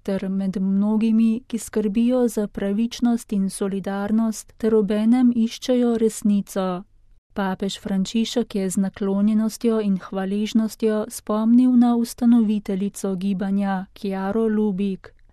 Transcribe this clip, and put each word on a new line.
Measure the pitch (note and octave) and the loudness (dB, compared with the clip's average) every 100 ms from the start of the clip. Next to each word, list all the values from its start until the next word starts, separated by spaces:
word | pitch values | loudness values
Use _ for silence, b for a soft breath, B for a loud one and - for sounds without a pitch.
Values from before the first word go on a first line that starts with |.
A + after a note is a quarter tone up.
ter | - F#3+ F#3+ | -6 -4 -4
med | F#3+ G3 F#3+ | -2 -2 -2
mnogimi, | F#3+ G3 G#3 G#3+ A3+ A3 A3+ A3 - | 0 2 2 2 2 4 2 0 -4
ki | A3+ | -10
skrbijo | - A3 G#3+ G#3 A#3 B3+ A#3+ | -6 -2 -2 0 2 2 0
za | G#3+ G#3 | 0 -4
pravičnost | - G3+ G3+ A#3 - A#3+ A#3 - | -4 -4 -2 -2 0 0 0 -2
in | G#3 F#3+ | -2 -2
solidarnost | - G3 G3 F#3+ G3 G3+ A3 A3+ G#3+ - - | -2 -4 -4 -6 -4 -2 0 0 -4 -12 -6
ter | A3 | 2
obenem | A3 G3+ G#3 A3 B3 B3 | 2 2 2 2 4 4
iščejo | A#3 A3+ - - B3 A#3+ A3+ | 2 0 -2 0 2 2 2
resnico. | A3 - G#3 G3+ G3 G3+ F#3 F3+ - _ _ _ _ | 0 0 0 0 0 -4 -4 -4 -8 _ _ _ _
Papež | - G3 F#3 G3 - | -6 -4 -2 -6 -6
Frančišek | - G3 F#3+ A3+ A3 - A3+ | -4 -2 -2 -2 -2 -2 -4
je | G3+ F#3+ | -4 -2
z | F#3+ | -2
naklonjenostjo | F#3+ - G3 G3 G#3 G#3+ A3 - A#3 A3 | -2 -2 -2 2 2 2 0 -2 0 0
in | G#3 F#3+ | 0 -2
hvaležnostjo | - F#3+ F#3+ G3+ G#3+ A3 A3 - A3 G#3+ G#3+ | -4 -6 -4 -4 0 0 -2 -2 -2 -2 -4
spomnil | - - G#3+ A3 A#3+ B3+ B3 | -8 -4 0 4 6 6 6
na | A#3+ | 4
ustanoviteljico | A#3+ A#3 - A#3+ A#3+ G#3+ G#3+ - F#3+ G3+ - G3 | 2 -2 0 4 4 4 0 -2 -4 -4 -4 -4
gibanja, | F#3+ G3 F#3+ G3 G3 G3 F#3+ F#3+ | -4 -2 -2 -2 -2 0 -2 -6
Chiaro | - G3 F#3+ F#3+ A3 A3+ | -10 -6 -4 -2 0 0
Lubik. | G#3+ G#3+ F#3 G3+ F#3+ - - _ | 0 0 0 -2 -4 -10 -20 _